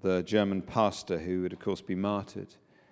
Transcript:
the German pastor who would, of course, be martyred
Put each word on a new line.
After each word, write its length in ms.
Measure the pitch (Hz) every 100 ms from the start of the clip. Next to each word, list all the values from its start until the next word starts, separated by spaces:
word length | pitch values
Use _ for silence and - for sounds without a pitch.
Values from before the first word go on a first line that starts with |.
the 200 | 98 92
German 400 | 87 107 101 95
pastor 560 | - 117 104 - - 85
who 240 | 87 92
would, 100 | 92
of 60 | 92
course, 220 | - 92
be 140 | -
martyred 600 | 92 101 101 92 98 98 - _ _ _